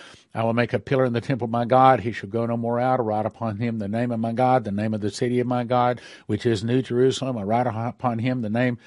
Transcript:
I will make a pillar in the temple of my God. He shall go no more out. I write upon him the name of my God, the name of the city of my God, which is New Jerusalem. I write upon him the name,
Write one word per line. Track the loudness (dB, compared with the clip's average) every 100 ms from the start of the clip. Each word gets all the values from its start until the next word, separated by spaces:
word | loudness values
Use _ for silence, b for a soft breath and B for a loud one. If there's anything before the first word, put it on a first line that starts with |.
| B B B
I | -4
will | 0
make | 0 0
a | -2
pillar | 0 0
in | 2
the | 0
temple | -2 -4 -2
of |
my | -2
God. | 4 8 8 6
He | 0
shall | -6 -6
go | -4 -2
no | -2
more | -2 0
out. | 0 0
I |
write | 0 0 -2
upon | -4 -6 -4
him | -4 -4
the | -4
name | -2 -2
of | -2
my | -2
God, | 0 4 2
the | 2
name | -2 -2
of | -2
the | -4
city | -2 -2 0
of | 0
my | -2
God, | 0 2 2 -2 B B B
which | -2 0
is | 0
New | 0 0
Jerusalem. | 0 2 2 2 -4 -4
I |
write | -2 0 0
upon | -2 -6 -4 -4 -2
him | -2 -2
the | -2
name, | 0 0 -2